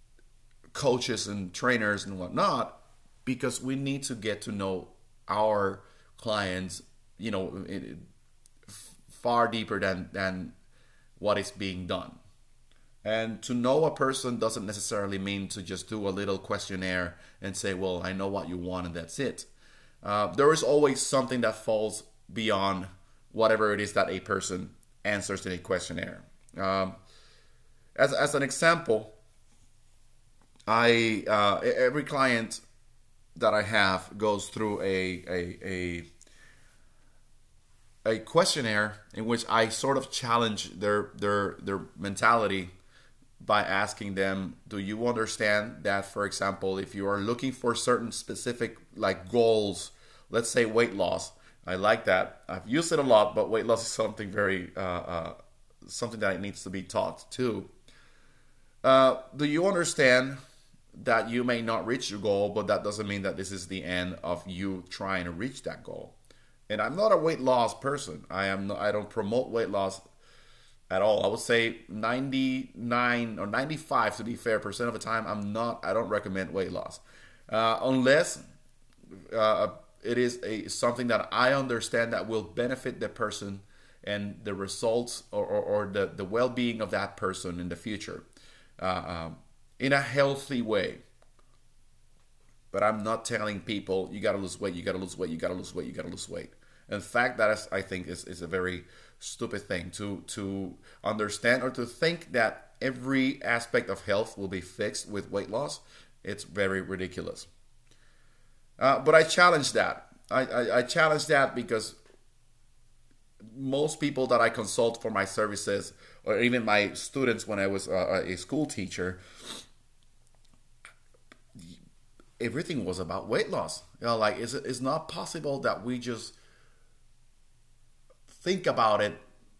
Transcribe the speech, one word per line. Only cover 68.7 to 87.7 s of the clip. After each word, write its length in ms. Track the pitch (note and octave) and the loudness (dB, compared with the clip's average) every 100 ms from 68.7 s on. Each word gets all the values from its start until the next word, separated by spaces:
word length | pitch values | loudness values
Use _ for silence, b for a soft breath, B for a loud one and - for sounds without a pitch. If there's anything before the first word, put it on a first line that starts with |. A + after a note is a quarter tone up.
| G2+ | -2
I 160 | G#2 | 0
don't 180 | G#2 G2+ | 0 -2
promote 380 | A#2 G2+ A#2 B2+ | -4 0 0 0
weight 220 | A#2 G2+ | 0 0
loss 300 | G2+ G2 - - _ b b b b b b _ | 0 -2 -4 -14 _ b b b b b b _
at 120 | F#2 | 2
all. 220 | G#2 G#2 | 4 4
I 40 | G2 | 2
would 120 | A2+ | 0
say 380 | - A#2 A#2 - - | 2 2 2 -2 -10
ninety-nine 1500 | G#2 A2+ B2+ C3+ C3 C3 C3 C3 - A#2+ A#2+ A#2+ A#2+ A#2 G#2+ | -4 -2 -2 -2 0 0 0 -6 -8 -2 0 2 2 -2 -4
or 80 | G2+ | -2
ninety-five, 720 | A2+ D3 D3 - B2+ C3 - | -2 -2 -6 -2 2 2 0
to 80 | |
be 120 | A2+ A#2 | -6 -4
fair, 220 | A#2+ G#2+ | 0 0
percent 300 | G#2 G2 A#2+ | 0 -2 -4
of 60 | |
the 60 | A2 | -2
time, 260 | A2 A2+ A2 | -4 -4 -2
I'm 260 | G#2 G2+ | -4 -4
not, 320 | G#2+ A#2 - | -2 -2 -2
I 80 | F2+ | -2
don't 160 | G#2+ G2+ | 0 2
recommend 440 | G#2 G2+ F#2+ F#2 | -2 -2 -4 -2
weight 200 | F2+ F2+ | -2 -2
loss. 280 | F2+ - - B B B B B | -4 -8 -14 B B B B B
Uh, 300 | A2 A2+ A2+ | 2 2 2
unless, 600 | B2+ C3 B2+ D3 F3 - - - - _ - - - F#2+ - | 2 4 6 6 4 -4 -14 -20 -20 _ -20 -20 -20 -20 -6
uh, 360 | A2+ A2 G#2+ F#3 - - _ | 2 4 4 2 0 -18 _
it 160 | A2 A#2+ | -2 2
is 220 | B2 A#2+ | 2 0
a, 260 | G2+ A2 F#2+ | -6 -6 -6
something 400 | - A#2+ A#2+ A#2+ | 0 0 0 2
that 200 | G#2+ - | 2 2
I 200 | A2+ B2+ | 2 4
understand 600 | C#3 C3 A#2 - A#2+ A2+ | 4 2 -2 0 0 0
that 160 | G#2+ G2+ | 0 -2
will 140 | A2 | -2
benefit 580 | F#2+ - B2 C3 C3 - | -2 -2 -2 -2 -6 -6
the 80 | G#2+ | -6
person 520 | - G#2+ - G2+ G2 b b b b | -4 -4 -4 -8 -10 b b b b
and 360 | - G#2 G2+ - | -6 -4 -4 -8
the 100 | G#2 | -8
results 720 | F#2+ G2 - A#2 A#2+ A#2+ - - | -6 -6 -2 0 0 -2 -8 -6
or, 140 | G#2 | -4
or, 180 | F#2 G#2 | 0 0
or 240 | - G#2 G2+ | 2 0 0
the, 200 | G2+ F#2+ | 0 -2
the 180 | F2 | -2
well-being 560 | F#2+ A2+ B2+ A#2+ A#2+ A2 | -4 0 0 2 -2 -2
of 100 | G2+ | -2
that 260 | G2+ G2+ - | -2 -4 -4
person 440 | G2 F#2 F#2+ F2 | -4 -4 -6 -6
in 80 | |
the 80 | F2 | -6